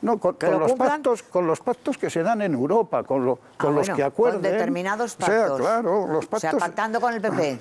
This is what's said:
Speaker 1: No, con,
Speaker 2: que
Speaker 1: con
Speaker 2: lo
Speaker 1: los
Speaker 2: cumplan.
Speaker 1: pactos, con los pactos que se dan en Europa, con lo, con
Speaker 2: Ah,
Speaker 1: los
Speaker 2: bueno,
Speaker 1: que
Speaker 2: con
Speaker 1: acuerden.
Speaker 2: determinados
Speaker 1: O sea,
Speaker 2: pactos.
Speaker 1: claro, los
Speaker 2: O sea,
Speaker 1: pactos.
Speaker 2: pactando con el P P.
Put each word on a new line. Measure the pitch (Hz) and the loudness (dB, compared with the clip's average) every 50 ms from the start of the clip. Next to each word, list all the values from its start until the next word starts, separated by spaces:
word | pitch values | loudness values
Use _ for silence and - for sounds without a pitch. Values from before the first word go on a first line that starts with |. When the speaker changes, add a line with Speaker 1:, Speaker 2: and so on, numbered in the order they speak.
| - | -2
Speaker 1:
No, | 214 240 190 | -2 -2 0
con, | - 180 175 | 0 -2 -2
Speaker 2:
que | - 160 | 0 0
Speaker 1:
con | 175 185 | 0 2
Speaker 2:
lo | 190 | 2
Speaker 1:
los | 160 226 262 | 2 2 2
Speaker 2:
cumplan. | 254 262 269 | 2 2 0
Speaker 1:
pactos, | 294 302 277 269 240 - - | 0 0 0 0 0 0 -4
con | - - 180 180 | -4 -2 0 0
los | 160 160 - | 0 0 0
pactos | - 247 247 - - 311 269 | -2 -4 -6 -4 -4 -6 -4
que | - - 160 | -4 -4 -4
se | - - 165 | -2 -2 0
dan | 208 233 214 208 | 0 0 0 0
en | 190 151 | -2 0
Europa, | 120 127 147 190 233 208 - - 123 107 | 0 0 2 2 2 0 0 -2 -4 -2
con | - 135 139 123 | 0 0 0 2
lo, | 127 123 - - - - | 0 0 -2 -6 -12 -6
con | - - 143 147 | -2 0 0 2
Speaker 2:
Ah, | |
Speaker 1:
los | 147 - 196 | 0 0 0
Speaker 2:
bueno, | 175 | 0
Speaker 1:
que | 139 139 | 0 0
Speaker 2:
con | 139 - | 0 2
Speaker 1:
acuerden. | - 226 240 220 196 180 | 2 2 2 2 0 0
Speaker 2:
determinados | 190 180 220 - 170 - 175 180 190 208 214 240 226 - - | 0 0 0 0 0 -2 -2 -2 -2 -2 -2 -4 -4 -4 -2
Speaker 1:
O | 185 | 0
sea, | 175 208 226 | 2 2 2
Speaker 2:
pactos. | 220 175 139 135 | 2 2 0 0
Speaker 1:
claro, | 131 175 220 233 240 170 185 208 185 | 0 0 0 0 0 0 0 0 0
los | 180 156 160 - | 0 -2 -2 -2
Speaker 2:
O | - - 220 | -2 -4 -2
sea, | - 160 | -2 0
Speaker 1:
pactos. | - - | 0 0
Speaker 2:
pactando | - - 392 - 214 220 220 233 | -2 -2 -2 -4 -2 -2 -2 0
con | 233 240 233 | 0 0 0
el | 226 196 | -2 -2
P | 220 - | -2 0
P. | - 165 139 131 117 | 0 0 -2 -2 -6